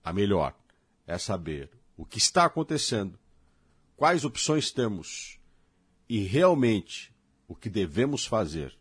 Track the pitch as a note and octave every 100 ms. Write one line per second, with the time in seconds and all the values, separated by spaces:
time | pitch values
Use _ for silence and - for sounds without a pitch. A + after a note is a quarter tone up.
0 | - F2+ G2+ F#2 C#2 - _ _ _ _
1 | - F2 - - D#2+ D2 C#2 _ _ -
2 | E2+ A2+ - F3+ E3+ - D#3 D#3 - A2+
3 | G2 - _ _ _ _ _ _ _ -
4 | D3+ F3 C#3 - - D#3 - - A#2 F#2+
5 | - - - - _ _ _ _ _ _
6 | _ A2+ F#2+ B2 F#3 D#3+ A#2+ G#2+ - -
7 | - _ _ _ _ - A2+ G2+ F2+ D#2
8 | C3+ C#3+ - A2 F2 D#2+ C2+ -